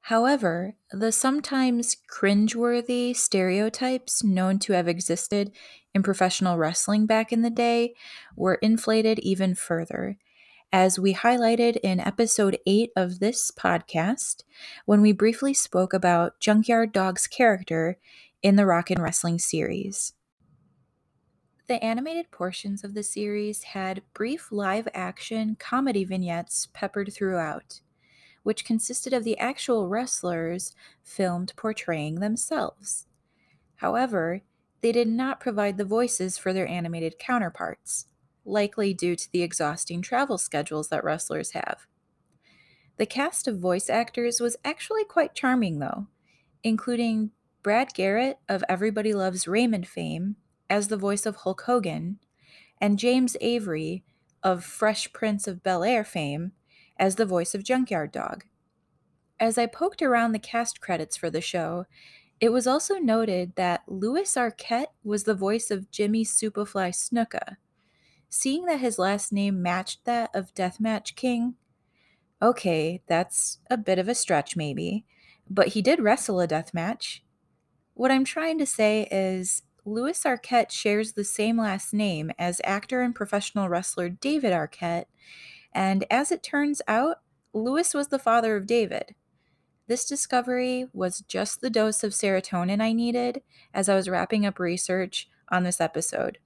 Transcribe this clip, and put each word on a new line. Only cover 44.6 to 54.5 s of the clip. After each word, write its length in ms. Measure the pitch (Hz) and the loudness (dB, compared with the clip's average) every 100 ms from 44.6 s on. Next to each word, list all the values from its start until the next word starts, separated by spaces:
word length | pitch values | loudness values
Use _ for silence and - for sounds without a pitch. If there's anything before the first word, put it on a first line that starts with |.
actually 400 | 277 311 - 440 | -6 -8 -4 -4
quite 320 | 415 - 302 - | 0 0 0 0
charming, 420 | 262 254 208 151 | 0 2 2 -2
though, 300 | 143 - 202 _ _ _ _ _ | -4 -6 -10 _ _ _ _ _
including 680 | 226 220 - 240 233 220 214 _ _ _ | -2 -2 0 0 0 0 -2 _ _ _
Brad 320 | 202 214 262 | 0 2 0
Garrett 440 | - 190 208 254 277 - | 0 0 2 0 -4 -4
of 160 | 196 - | -4 0
Everybody 460 | 185 214 214 214 | 0 0 0 0
Loves 320 | 208 190 185 - | 0 0 -2 0
Raymond 400 | 208 240 214 175 | 2 2 0 -4
fame 480 | - 165 156 185 208 _ _ _ | -8 -6 -4 -4 -6 _ _ _
as 200 | 202 202 | 0 0
the 80 | 214 | -2
voice 280 | 196 202 220 | 0 0 -2
of 100 | 202 | -4
Hulk 260 | - 190 - | -6 -4 0
Hogan, 520 | 247 190 156 170 202 _ _ _ - _ _ | 0 0 -4 -6 -8 _ _ _ -20 _ _
and 180 | 208 202 | 0 2
James 380 | 240 254 254 - | 4 2 2 0
Avery 640 | - 240 202 156 156 185 _ _ _ _ | -2 -2 -2 -4 -4 -8 _ _ _ _
of 220 | 190 | 0